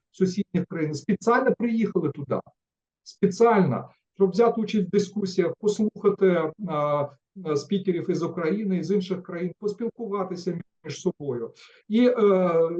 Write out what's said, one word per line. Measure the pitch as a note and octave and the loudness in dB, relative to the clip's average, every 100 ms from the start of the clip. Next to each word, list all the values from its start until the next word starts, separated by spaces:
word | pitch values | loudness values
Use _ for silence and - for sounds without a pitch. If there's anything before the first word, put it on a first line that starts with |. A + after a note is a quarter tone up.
| _ | _
в | - | -2
сусідніх | F#3 G3+ - F3+ F3+ | -2 -2 -4 -4 -4
країнах, | E3 D#3 D3+ | -4 -4 -4
спеціально | - - - B3 C4 - | -2 -2 2 2 2 0
приїхали | A#3 A3+ G#3+ F3+ D3+ | 0 0 0 -2 -4
туди. | D3 C#3 G2 - _ _ _ _ _ | -6 -6 -6 -8 _ _ _ _ _
Спеціально, | - - F#3+ G3+ A#3 G3+ D3+ G#2+ - _ _ - | -20 -2 0 4 4 6 2 0 -6 _ _ 0
щоб | F#3+ | 2
взяти | F3+ A#3 A#3 | 4 2 2
участь | G#3+ G#3+ F3+ | 0 0 0
в | |
дискусіях, | G3+ - G#3 F#3+ F3+ E3+ - | 0 0 -4 -4 0 0 0
послухати, | G#3 G#3 G#3+ - G3+ G3 F#3+ F3 D#3 - F#3 | -2 0 -2 0 0 4 4 4 0 -6 -4
а, | D3+ D3 D3 C#3 - _ G3 D#3+ | -2 0 0 -2 -8 _ -10 -4
а, | C#3+ | -4
спікерів | - G3+ F#3+ E3+ D3+ | -2 -2 0 -2 -2
із | D3+ | -2
України, | E3+ F3+ D#3+ G3+ G3+ F#3 | -4 -2 -2 -2 -2 -2
із | D3+ | 0
інших | G3+ F#3 F3+ | 0 -2 -6
країн, | - E3+ F3 - | -8 -6 -8 -6
поспілкуватися | G#3 G3+ A3+ - G#3+ G3+ F#3 F3+ F3 E3+ - _ | -8 -6 -8 -8 -6 -4 -6 -6 -6 -6 -10 _
між | D3+ C3+ | -14 -6
собою. | F3+ - C#3 A#2+ A2 - - _ - | -6 -4 -6 -6 -8 -14 -20 _ -2
І, | G#3+ B3 | 2 4
е, | A#3+ G3+ F#3 F3+ E3 E3 | 4 4 4 4 2 2